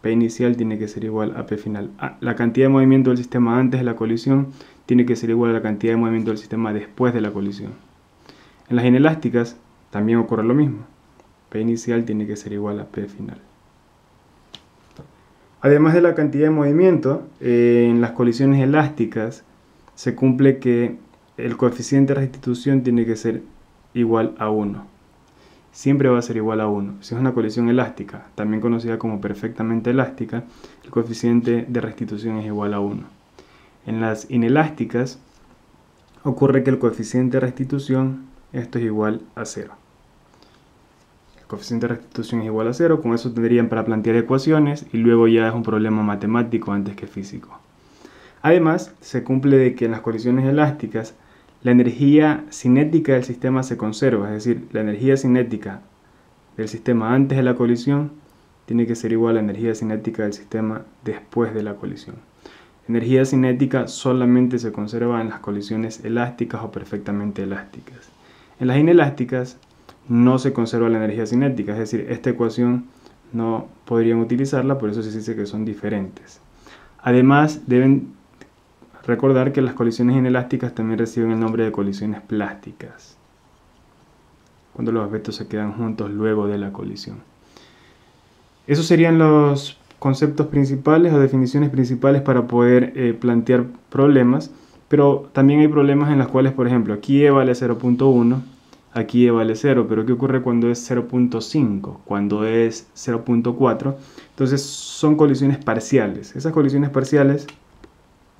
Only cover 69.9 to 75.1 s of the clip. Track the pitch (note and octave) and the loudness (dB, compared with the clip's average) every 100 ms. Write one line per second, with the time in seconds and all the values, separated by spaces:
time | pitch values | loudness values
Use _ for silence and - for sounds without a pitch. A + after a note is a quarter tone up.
69.9 | _ - A#2+ B2 B2+ C3+ A#2+ A2+ A#2+ A#2 | _ -2 4 4 4 0 -2 -4 0 0
70.9 | A2+ A2 G#2+ G#2+ A#2+ C#3 A#2+ G2+ G#2+ G#2+ | 0 -2 -4 -2 0 0 -2 -6 -6 -6
71.9 | A2 G2+ A#2+ - A#2 A#2 A2+ A#2+ B2 B2 | -6 -6 -6 -4 -2 -2 0 -2 -2 -6
72.9 | _ - _ _ A#2 A#2 A2+ - - - | _ -20 _ _ -6 -4 -4 -8 -20 -4
73.9 | A#2 A2+ A2+ A2+ B2 C3+ C3+ C3+ C3+ A2 | 0 2 0 0 -2 -2 -2 -2 -2 -4
74.9 | G#2+ A2 | -6 -8